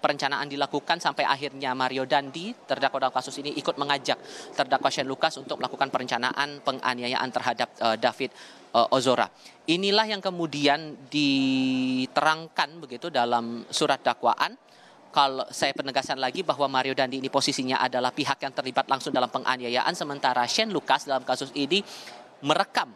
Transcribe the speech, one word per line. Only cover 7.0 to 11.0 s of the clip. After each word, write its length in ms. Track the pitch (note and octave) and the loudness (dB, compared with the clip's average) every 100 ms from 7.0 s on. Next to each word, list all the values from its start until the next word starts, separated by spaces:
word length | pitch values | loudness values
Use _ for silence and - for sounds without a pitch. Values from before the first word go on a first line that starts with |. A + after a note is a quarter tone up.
| A#2+ B2+ B2+ | -2 -2 -2
terhadap, 380 | B2 B2 A#2 B2 - | -2 -2 0 -4 0
eh, 160 | A2+ A2 | 0 2
David, 320 | A#2+ A2+ C3 - - - - A#2+ | 2 0 -6 -6 -20 -20 0 2
eh, 180 | A2+ | 4
Ozora. 320 | C3 B2+ B2 G2 - - - - | 4 4 4 2 -2 -20 -12 0
Inilah 360 | E3+ G3 G#3 A3 | 2 4 2 2
yang 160 | G#3 | -2
kemudian 880 | F#3+ F3 E3 C#3+ C#3+ D3 D#3 C#3+ | -4 -2 -4 2 4 4 0 -14